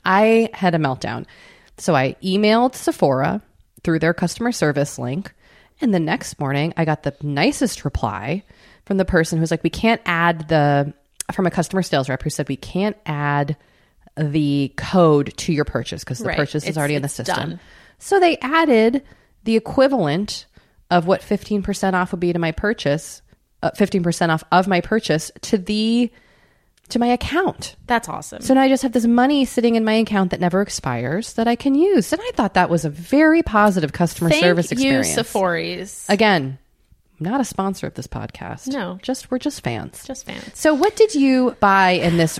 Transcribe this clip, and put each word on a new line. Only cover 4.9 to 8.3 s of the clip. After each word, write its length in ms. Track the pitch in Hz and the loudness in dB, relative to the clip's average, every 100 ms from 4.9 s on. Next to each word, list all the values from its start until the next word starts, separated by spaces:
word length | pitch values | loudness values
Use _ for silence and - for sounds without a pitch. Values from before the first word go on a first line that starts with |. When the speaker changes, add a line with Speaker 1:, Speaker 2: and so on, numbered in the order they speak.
| - | -6
Speaker 1:
link, 340 | 123 151 - - _ _ _ - | -8 -8 -10 -16 _ _ _ -4
and 120 | 254 | 0
the 60 | 185 | 0
next 380 | 156 208 - - | 0 -4 -6 -8
morning 340 | 139 139 160 - | -4 -2 -2 -2
I 80 | |
got 180 | 156 147 | -2 -2
the 120 | 143 - | -4 -6
nicest 600 | 147 139 220 285 247 - | -6 0 0 0 -2 -2
reply 580 | 143 - 113 98 113 | -6 -4 -4 -4 -6